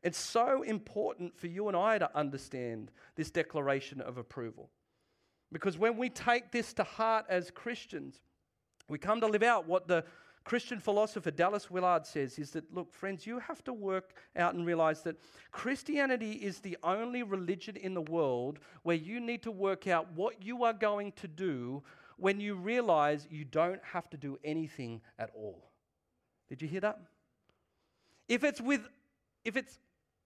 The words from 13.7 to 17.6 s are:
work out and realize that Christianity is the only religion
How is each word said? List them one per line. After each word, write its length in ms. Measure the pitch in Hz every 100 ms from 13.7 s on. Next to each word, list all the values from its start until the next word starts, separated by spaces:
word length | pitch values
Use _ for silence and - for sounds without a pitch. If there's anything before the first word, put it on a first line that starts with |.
work 420 | 240 196 190 185 - - -
out 180 | 175
and 120 | 175 170
realize 360 | 170 160 156
that 140 | 170 160 - - -
Christianity 800 | - 240 269 - 294 269 254 220
is 260 | 214 202 -
the 160 | 190 170
only 400 | 165 196 233 247
religion 540 | 220 196 175 190